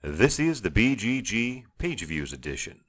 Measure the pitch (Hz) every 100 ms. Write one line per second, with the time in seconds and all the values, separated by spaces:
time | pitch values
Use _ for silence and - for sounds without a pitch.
0 | 73 76 131 143 156 151 95 76 120 135
1 | 107 131 - 110 120 127 123 _ 175 131
2 | 82 78 69 69 71 69 - -